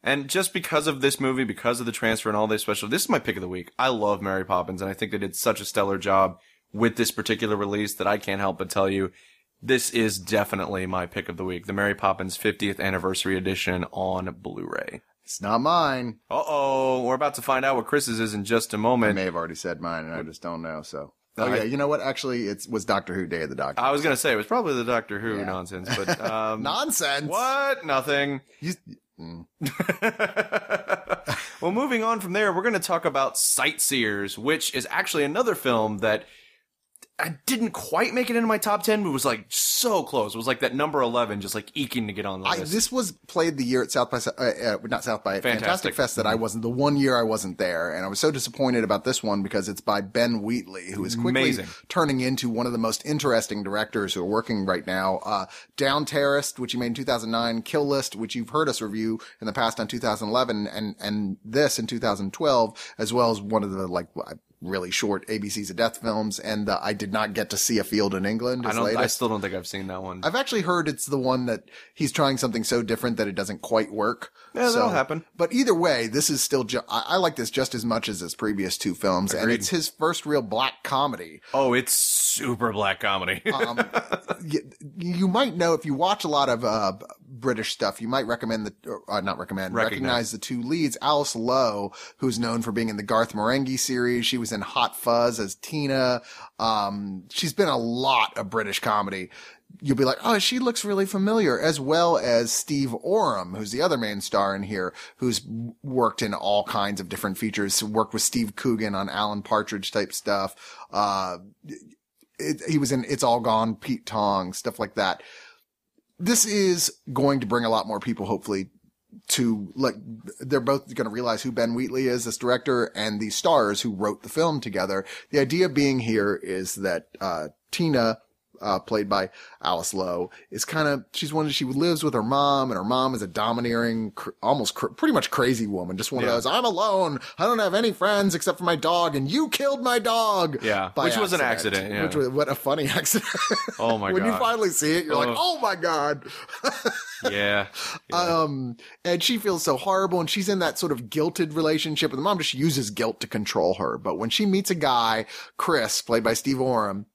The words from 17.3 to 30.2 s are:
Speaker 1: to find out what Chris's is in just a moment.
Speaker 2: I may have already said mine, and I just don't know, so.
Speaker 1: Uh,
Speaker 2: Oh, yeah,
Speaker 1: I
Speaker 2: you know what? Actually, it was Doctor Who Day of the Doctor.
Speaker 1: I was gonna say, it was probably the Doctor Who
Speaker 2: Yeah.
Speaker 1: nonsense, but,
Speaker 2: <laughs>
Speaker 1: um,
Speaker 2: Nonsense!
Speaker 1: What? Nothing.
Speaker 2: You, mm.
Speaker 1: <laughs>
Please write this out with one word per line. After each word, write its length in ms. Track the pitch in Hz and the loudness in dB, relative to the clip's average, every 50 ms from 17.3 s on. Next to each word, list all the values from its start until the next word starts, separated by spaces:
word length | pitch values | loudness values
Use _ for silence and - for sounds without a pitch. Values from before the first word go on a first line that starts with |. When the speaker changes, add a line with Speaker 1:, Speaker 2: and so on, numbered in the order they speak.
| 143 | -2
Speaker 1:
to 60 | - | -2
find 240 | 120 - 135 131 131 | 0 2 2 4 4
out 120 | 135 135 | 2 2
what 100 | 117 113 | 2 2
Chris's 320 | - - 147 139 120 113 110 | 2 2 2 2 0 0 0
is 160 | 113 110 107 | 0 -2 -2
in 100 | 104 98 | -4 0
just 300 | 98 117 113 110 - - | 2 2 2 2 0 -2
a 20 | |
moment. 320 | 107 107 120 127 120 113 104 | 2 2 4 4 6 4 4
Speaker 2:
I 40 | 101 | 4
may 100 | 98 95 | 2 0
have 120 | 92 82 | -2 -2
already 200 | 85 82 82 80 | -4 -6 -6 -8
said 260 | - - 90 85 76 | -6 -6 -6 -6 -4
mine, 240 | 82 85 85 80 80 | -6 -6 -4 -6 -6
and 80 | 80 82 | -6 -8
I 80 | 80 | -8
just 220 | 78 80 78 - - | -8 -10 -14 -12 -10
don't 180 | 87 85 80 | -8 -8 -8
know, 220 | 82 80 78 78 76 | -8 -8 -8 -10 -10
so. 300 | - - 71 71 71 _ _ _ _ _ | -10 -12 -12 -12 -12 _ _ _ _ _
Speaker 1:
Uh, 100 | - 110 | -4 -2
Speaker 2:
Oh, 20 | |
yeah, 140 | 127 123 110 | 0 0 0
Speaker 1:
I 20 | 107 | 0
Speaker 2:
you 140 | 113 131 | 0 0
know 100 | 139 143 | 0 0
what? 120 | 143 151 - | 0 0 0
Actually, 460 | 98 135 131 - - 131 123 120 110 | 0 -4 -4 -4 -4 -4 -2 -2 -2
it 200 | 98 104 98 - - | -4 -4 -6 -8 -4
was 160 | 113 107 92 | -4 -4 0
Doctor 300 | - 101 98 - - 87 | 0 0 0 0 -2 -4
Who 100 | 95 90 | -4 -2
Day 160 | - 87 82 | -2 -2 -4
of 80 | 80 71 | -4 -4
the 60 | 65 | -4
Doctor. 260 | 65 69 69 69 - | -4 -4 -2 -2 0
Speaker 1:
I 80 | 120 135 | 2 2
was 140 | 143 147 151 | 2 2 2
gonna 140 | 160 135 | 2 0
say, 160 | 120 - 151 120 | 2 2 2 2
it 20 | |
was 100 | 107 107 | 2 0
probably 300 | - 226 247 220 165 139 | 0 0 0 0 0 -2
the 80 | 123 117 | 0 0
Doctor 360 | 117 123 117 110 - 104 101 | 0 0 0 -2 -4 -8 -6
Who 200 | 110 113 107 101 | -4 -4 -2 -2
Speaker 2:
Yeah. 60 | 101 | -2
Speaker 1:
nonsense, 440 | 95 92 92 90 92 98 90 92 95 123 | -4 -4 -6 -6 -8 -10 -10 -4 -4 -4
but, 240 | 104 98 - - - | -2 0 -2 -2 -2
Speaker 2:
<laughs> 100 | - - | -2 -4
Speaker 1:
um, 300 | 110 110 110 110 110 110 | -2 -2 -2 -2 -2 -2
Speaker 2:
Nonsense! 680 | 120 143 165 233 294 320 - - 165 139 139 143 151 | -2 -2 -2 -2 -2 -2 -2 0 0 0 0 -2 -2
Speaker 1:
What? 560 | 143 175 214 247 262 269 277 277 277 262 269 170 | -2 -2 0 0 0 0 0 0 0 -2 -4 -2
Nothing. 540 | 151 139 131 123 147 143 143 143 143 139 131 _ _ _ _ | 0 0 0 2 2 0 0 0 0 -4 -6 _ _ _ _
Speaker 2:
You, 140 | 147 170 185 _ _ - - _ _ _ _ - | -8 -8 -8 _ _ -20 -20 _ _ _ _ -16
mm. 280 | 82 82 85 82 87 _ _ _ | -14 -14 -12 -14 -16 _ _ _
Speaker 1:
<laughs> 1200 | 156 139 - - 185 - - - 202 226 214 - | -8 -6 -4 -2 -2 -2 0 0 0 -2 0 0